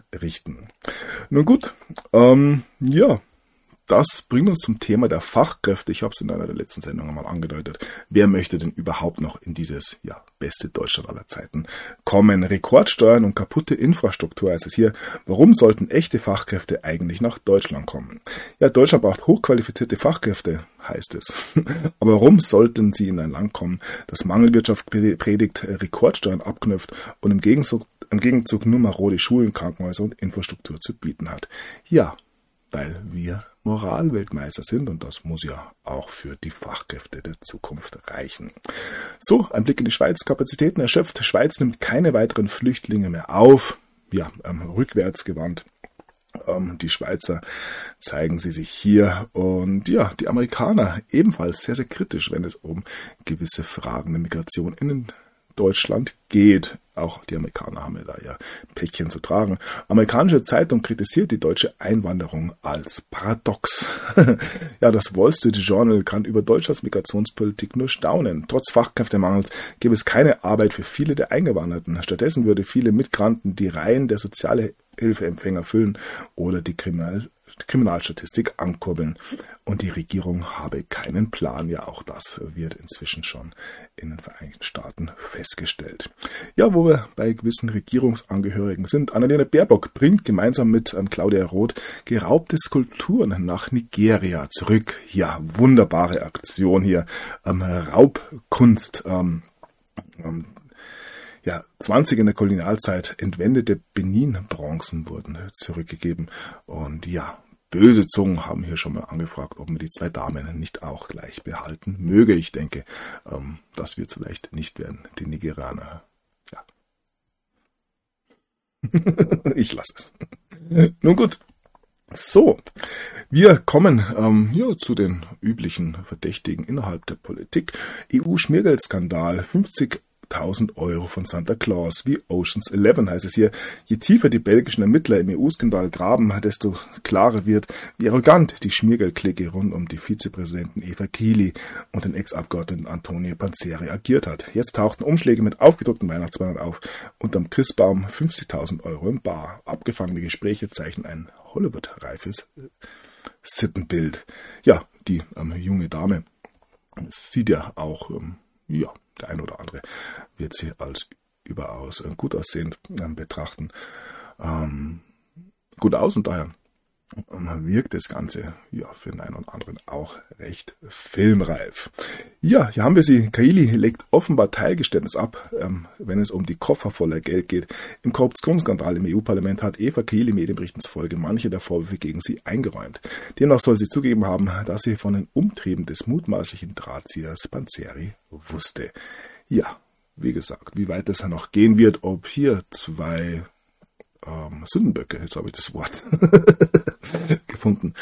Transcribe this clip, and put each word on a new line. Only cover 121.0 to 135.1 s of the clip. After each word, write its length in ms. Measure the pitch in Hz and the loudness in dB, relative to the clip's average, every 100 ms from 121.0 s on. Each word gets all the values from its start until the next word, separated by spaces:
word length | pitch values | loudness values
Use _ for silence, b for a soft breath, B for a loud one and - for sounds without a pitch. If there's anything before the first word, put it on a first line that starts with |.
Nun 160 | 156 185 | 4 6
gut. 220 | 233 - _ _ _ _ _ _ _ | 4 0 _ _ _ _ _ _ _
So, 440 | - - 196 320 - - B B B B B - | 0 6 8 8 6 -4 B B B B B 0
wir 280 | 143 202 156 | 8 10 10
kommen, 460 | - 151 190 120 101 110 | 6 6 8 6 2 2
ähm, 340 | 110 107 107 | 4 6 4
ja, 240 | 160 254 185 | 2 0 -2
zu 180 | - | -2
den 320 | 113 95 87 80 - | 0 0 -2 -10 -6
üblichen 560 | 104 117 98 - 82 80 | -4 -4 -4 -4 -6 -6
Verdächtigen 600 | 95 - - - - 82 | -12 -10 -8 -6 -6 -6
innerhalb 420 | - 135 95 85 - | -6 -6 -6 -8 -10
der 100 | - | -14
Politik. 560 | - - - - - B B B - | -14 -14 -6 -4 -4 B B B -4
E-U-Schmiergeldskandal, 1300 | 254 165 175 - 160 202 139 - 95 87 85 85 90 | -2 0 0 2 4 4 4 2 -2 -4 -2 -2 -4
fünfzigtausend 1300 | 95 180 202 - 131 - _ _ - - 82 101 110 - | -2 0 0 -2 -4 -6 _ _ -12 -8 -6 -2 -4 -2
Euro 300 | 87 85 90 | -4 -4 -6
von 180 | - | -8
Santa 300 | 87 85 82 | -6 -4 -4
Claus, 500 | 113 - 90 85 82 | -2 -2 -2 -2 -4
wie 160 | 131 143 - | -2 -4 -2
Ocean's 420 | 90 87 - - | -2 -2 -4 -2
Eleven 400 | 98 104 127 101 | 2 4 4 0
heißt 140 | 87 | -4
es 100 | 95 | -4
hier. 160 | 110 107 B B B - | 2 2 B B B -6
Je 100 | 110 | -2
tiefer 320 | - 226 - | 4 4 4
die 100 | 113 | 2
belgischen 440 | 101 113 - - | 4 4 4 0
Ermittler 360 | 101 147 160 | 4 4 4